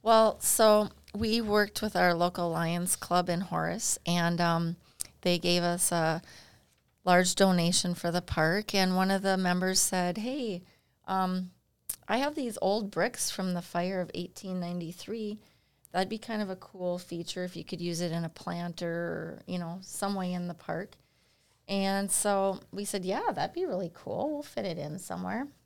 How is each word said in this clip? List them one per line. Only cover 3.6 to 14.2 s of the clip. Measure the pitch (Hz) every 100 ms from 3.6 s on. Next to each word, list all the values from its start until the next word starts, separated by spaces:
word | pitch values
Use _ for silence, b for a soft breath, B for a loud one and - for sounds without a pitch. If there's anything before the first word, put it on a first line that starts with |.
| 160 180 - - -
and, | 175 170 170
um, | 170 170 165 175 B B B B
they | 180 175
gave | 175 175
us | 175 175 -
a | 170 160 160 B B B B B B _ _
large | 180 180 180
donation | - 196 180 170 175 180
for | 175 170
the | 170
park. | 175 - 156 190 214
And | 202 185
one | 185 190
of | 196
the | 196 185
members | 185 180 185 185
said, | - 185 180 180
"Hey, | 220 285 240 180 180 b b b -
um, | 190 185 185 185 _ _ _ - - -
I | 226
have | 285 302
these | 247 208
old | 190 208 202
bricks | - 220 - -
from | - 185
the | 175
fire | 170 175 180 190
of | 180
eighteen | -